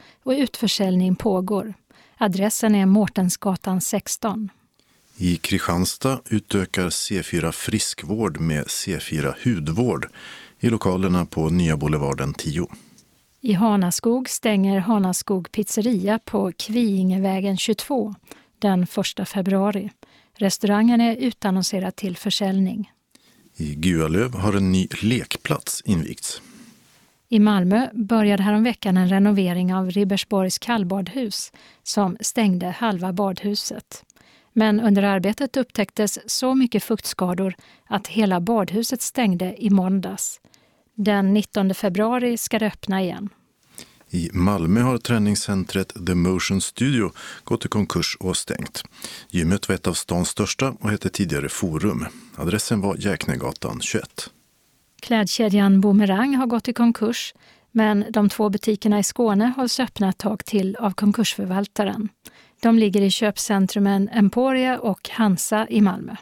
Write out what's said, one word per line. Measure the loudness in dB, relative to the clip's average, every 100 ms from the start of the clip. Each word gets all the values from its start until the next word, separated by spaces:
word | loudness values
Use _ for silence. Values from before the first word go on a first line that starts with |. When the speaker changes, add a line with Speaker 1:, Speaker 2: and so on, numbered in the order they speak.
| -16 _
Speaker 1:
och | -2
utförsäljning | 0 0 0 -2 0 2 2 2 2
pågår. | 0 0 0 -2 -4 -10 _ _ _ -2
Adressen | -2 0 0 0 2
är | 4 6
Mårtensgatan | 4 4 0 -2 0 -2 -2 -2 -4
sexton. | -2 -4 -4 -6 -4 -4 -6 _ _ _ _ _ _ -4
Speaker 2:
I | 0 0
Kristianstad | 0 -2 0 0 0 -2 -2 -4 -2
utökar | -4 0 -2 -2 -2 -2
C | -2 -4 -4
fyra | -2 -2 -2
friskvård | -4 -4 -2 -2 -6 -6 -2 -2 0
med | -2 -2 -4
C | -8 -4 -6
fyra | -4 -2 -2 -2
hudvård | -2 -2 -2 0 0 0 -6 -14 -20 -20 -20 -4
i | -2
lokalerna | 0 0 0 2 0 0
på | -2 0
Nya | 2 2 2
Boulevarden | 0 -2 -2 -4 -4
tio. | -6 -6 -4 -6 -10 _ _ _ _ _ _
Speaker 1:
I | -2
Hanaskog | 2 2 2 0 0 0 -2 -2
stänger | -4 0 2 2 0
Hanaskog | 0 2 2 -2 -2 -4 -4
pizzeria | -6 -4 -2 0 0 0 -2
på | -2 -2 -2 -4
Kviingevägen | -4 0 2 2 2 2 0 0 -2 -2
tjugotvå | -2 -2 -2 -4 -4 -8 _ -20 _ -4
den | 0 2 0
första | -2 -4 -6
februari. | -6 -4 0 2 0 -2 -6 -12 -20 _ _
Restaurangen | -2 -2 0 2 4 4 6
är | 4 2
utannonserad | -2 -2 -2 0 0 -2 -4 -6
till | -8 -6
försäljning. | -4 -2 0 2 0 -2 -10 _ _ _ _ _ _ -8
Speaker 2:
I | -6
Gualöv | -2 0 2 2 2 0
har | 0 0
en | 2 2
ny | 2 0 -2
lekplats | 0 0 -2 -8 -4 -6 -6 -8
invigts. | -2 -2 -2 -8 -12 -12 -16 -20 -20 -20 _ _ _ _ -2
Speaker 1:
I | 4
Malmö | 4 4 4 2 0
började | -2 0 2 4 2
häromveckan | 2 2 2 0 0 2
en | 4
renovering | 4 4 4 2 0 0
av | 0 0
Ribersborgs | 0 0 0 0 0 0 -2
kallbadhus | -4 -2 -2 -2 -4 -6 -6 -6 -12 -16 -20 _
som | -6 0 0 -2
stängde | -6 0 2 2 -2
halva | -4 -2 -2 -4
badhuset. | -2 -2 -2 -4 -4 -6 -10 -14 -20 _ _ _ _ _
Men | 0 2 4
under | 4 4
arbetet | 4 2 0 -2 -4 -2
upptäcktes | -4 -2 -4 0 -2 -2 -6
så | -4 0
mycket | 2 2 0
fuktskador | -2 -4 -4 -4 -2 0 -2 -4 -16 _ -6
att | -6 -4
hela | 0 2 2
badhuset | 2 0 0 -2 -2 -4
stängde | -6 0 0 2 -2 -2
i | 2
måndags. | 2 2 0 -2 -6 -8 -10 _ _ _ _ _
Den | -4 0 2 4
nittonde | 2 0 0 0
februari | 0 -2 0 0 0 0 -2
ska | -2 -2
det | -2
öppna | -4 -4 -2
igen. | -2 -4 -10 _ _ _ _ -20 -20 _ _
Speaker 2:
I | -6 -4
Malmö | 0 2 2 2 2
har | 2 0
träningscentret | 0 0 2 0 -2 -4 -2 -4 -4 -6 -2
The |
Motion | 2 2 2 0 -2
Studio | -2 -2 0 0 -2 -6 -18 -14
gått | -4 -4
i | -2
konkurs | -2 -2 -2 -4 -4
och | -4 -4
stängt. | -4 -8 -8 -12 -16 -16 -16 -16 -6
Gymmet | -2 0 0 -2
var |
ett | -2 -2
av |
stans | -4 -2 -2 -2
största | -2 -4 -2 -4 -4
och | -4
hette | -2 -4
tidigare | -2 -2 -2 -4
Forum. | -4 -4 -2 -2 -2 -6 -12 -18 -8
Adressen | -4 -2 -2 -2
var | -2 -2
Jäknegatan | -2 -2 -4 -4 -4 -8 -8 -8
tjugoett. | -4 -6 -6 -14 -16 _ _ _ _ _ _ _
Speaker 1:
Klädkedjan | -2 0 0 0 2 4 6 6
Boomerang | 8 6 6 4 2
har | 2 2
gått | 0 -2
i |
konkurs, | 2 2 4 0 -2 -8 -14 _ _ _
men | 2 2 2 0
de | 2 2
två | 4 0
butikerna | 0 0 0 2 2
i |
Skåne | 2 0 2 4 2 2
hålls | -2 -2
öppna | -4 0 0
ett | 0
tag | -4 -4
till | -2 -2 0 -2
av | -4
konkursförvaltaren. | 0 2 2 0 -2 -2 -2 -2 -2 -4 -2 -8 _ -20 -20 _ -2
De | 4 6
ligger | 6 4
i | 4
köpcentrumen | 4 0 -2 0 2 2 2 2 2 0
Emporia | 4 4 4 2 2 0 0
och | -2 -6 -6
Hansa | 0 2 2 0 -2 0
i | 4
Malmö. | 4 2 -8 -14